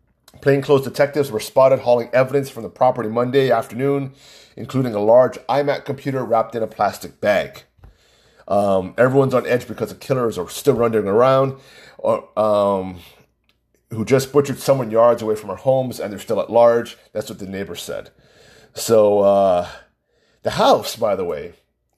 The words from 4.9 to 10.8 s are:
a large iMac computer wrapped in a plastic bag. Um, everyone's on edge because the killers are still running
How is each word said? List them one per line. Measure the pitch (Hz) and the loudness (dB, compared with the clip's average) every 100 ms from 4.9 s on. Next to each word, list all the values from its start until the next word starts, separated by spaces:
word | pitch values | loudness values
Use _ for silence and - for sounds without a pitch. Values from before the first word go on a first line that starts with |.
| 104 | 0
a | |
large | 107 120 127 - - | 4 6 4 0 -4
iMac | 135 143 98 - | -2 0 -4 -6
computer | - 139 127 | -8 -6 -6
wrapped | 104 113 110 120 | 0 0 0 -4
in | |
a | 110 | -6
plastic | - 101 - 78 - | -2 -4 -4 -14 -4
bag. | 104 95 69 - _ _ - _ _ _ _ _ - | 0 0 -2 -10 _ _ -20 _ _ _ _ _ -2
Um, | 101 101 95 92 - | 0 2 0 -2 0
everyone's | 127 135 131 123 | 2 4 2 0
on | - | 0
edge | 120 - | -2 -4
because | 104 107 | -8 -8
the | - | -8
killers | - 131 117 92 | -6 -2 -2 -4
are | 87 | -8
still | - - | -2 0
running | 117 | 2